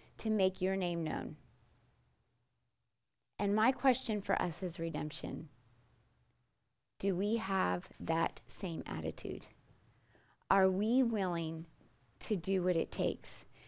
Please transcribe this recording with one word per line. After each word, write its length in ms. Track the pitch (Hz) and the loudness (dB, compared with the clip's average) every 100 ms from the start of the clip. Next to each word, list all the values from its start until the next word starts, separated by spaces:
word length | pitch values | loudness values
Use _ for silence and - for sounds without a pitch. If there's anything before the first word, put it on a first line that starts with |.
| - - | -20 -6
to 100 | 220 | 0
make 320 | 214 190 185 | 2 2 2
your 160 | 185 190 | -2 0
name 260 | 180 170 | 0 0
known." 320 | 156 - - - - - _ _ _ _ _ _ _ _ _ _ _ _ _ _ _ _ _ - | -2 -4 -6 -10 -18 -20 _ _ _ _ _ _ _ _ _ _ _ _ _ _ _ _ _ -2
And 160 | 202 | 0
my 200 | 208 233 | 4 4
question 480 | 254 277 247 - 208 | 4 4 2 2 -2
for 200 | 196 - | 0 0
us 220 | 175 160 | 0 -2
is 160 | 180 165 | -6 -4
redemption. 720 | 165 156 151 - 165 160 160 - _ _ _ _ _ _ _ _ _ _ _ _ _ - | -4 -4 -4 -6 -6 -6 -10 -16 _ _ _ _ _ _ _ _ _ _ _ _ _ -4
Do 160 | 196 180 | 0 2
we 220 | 208 226 | 2 0
have 500 | 196 190 180 180 - - | 0 0 2 0 -4 -8
that 440 | 170 165 165 - - | -2 2 0 -2 -12
same 380 | - 180 165 - | -6 -4 -4 -4
attitude? 600 | 160 160 - - - - - _ - _ _ _ _ _ _ - | -4 -4 -6 -8 -8 -12 -20 _ -20 _ _ _ _ _ _ 2
Are 180 | 196 190 | 4 6
we 320 | 185 214 254 | 4 2 4
willing 640 | 233 220 190 170 160 160 170 - - _ _ - | 4 2 0 0 -2 -6 -10 -16 -20 _ _ -10
to 160 | - 196 | -4 -2
do 260 | 190 190 | 0 0
what 120 | 180 165 | 2 2
it 160 | - | 0
takes 540 | - 175 - - - - - | 0 -2 -2 -8 -12 -14 -20